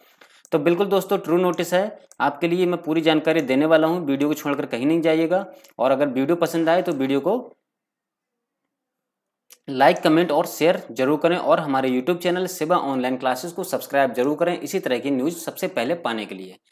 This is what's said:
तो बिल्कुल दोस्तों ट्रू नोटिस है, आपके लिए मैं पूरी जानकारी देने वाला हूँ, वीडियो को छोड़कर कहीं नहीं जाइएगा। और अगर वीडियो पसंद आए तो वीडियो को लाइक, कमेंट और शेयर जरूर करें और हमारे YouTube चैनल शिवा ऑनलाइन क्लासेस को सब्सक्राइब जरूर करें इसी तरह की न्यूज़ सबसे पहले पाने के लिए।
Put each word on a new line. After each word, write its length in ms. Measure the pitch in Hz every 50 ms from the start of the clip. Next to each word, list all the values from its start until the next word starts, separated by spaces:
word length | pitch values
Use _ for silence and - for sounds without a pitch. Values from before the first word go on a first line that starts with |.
| _ _ _ _ - _ _ _ - - -
तो 60 | 160
बिल्कुल 280 | 143 170 175 175 202 190
दोस्तों 300 | 196 190 185 - 202 185
ट्रू 180 | 196 151 165 180
नोटिस 340 | 185 180 170 175 175 170 180
है, 240 | 180 196 214 - - - - - -
आपके 280 | - 143 139 - 175 170
लिए 180 | 175 180 185
मैं 160 | 180 180 170 175
पूरी 180 | - 160 165
जानकारी 400 | 156 160 160 156 151 160 160 165 147
देने 240 | 123 131 135 151
वाला 200 | 160 160 156 156
हूँ, 180 | 160 170 180 170
वीडियो 220 | 139 139 135 143 147
को 60 | 151
छोड़कर 320 | - - 147 143 139 143
कहीं 200 | 131 - 117 127
नहीं 140 | 147 165 170
जाइएगा। 440 | 156 165 160 160 165 156 180 190 196 - - - - - _ -
और 120 | 113 131
अगर 180 | 139 131 147 143
वीडियो 280 | 120 131 135 143 175
पसंद 320 | 170 170 156 - 165 165 160
आए 140 | 165 185 180
तो 100 | 185 160
वीडियो 260 | 135 135 135 139 139
को 340 | 139 170 214 254 - - - _ _ _ _ _ _ _ _ _ _ _ _ _ _ _ _ _ _ _ _ _ _ _ _ _ _ _ _ _ _ _ _ _ _ _ _ _ _ _ - _ _ -
लाइक, 300 | 139 127 139 156 180 -
कमेंट 320 | - 170 156 165 180 160
और 160 | 147 151 180 -
शेयर 340 | - - 151 165 190 185 - - 117
जरूर 260 | 120 131 131 151 147
करें 180 | 151 165 175
और 240 | 180 - 139 160 170
हमारे 300 | 160 143 135 131 131 131
YouTube 280 | 127 127 127 - 180 170
चैनल 280 | - 180 175 180 185 180
शिवा 280 | 180 - 156 156 180 175
ऑनलाइन 380 | - 139 135 131 123 127 131
क्लासेस 360 | 127 - 131 127 127 - 175 170
को 120 | - 180
सब्सक्राइब 460 | - - 117 - - - 139 139 127 113
जरूर 220 | 123 123 143 151
करें 220 | 151 170 175 175 -
इसी 200 | - 139 - 190
तरह 180 | 180 135 127 117
की 120 | 117 143
न्यूज़ 240 | 143 127 127 160 170
सबसे 320 | - - - - - - 180
पहले 260 | - 123 117 131 175
पाने 300 | 170 - 123 113 110 104
के 80 | 98 104
लिए। 220 | 92 95 92 92 - _ _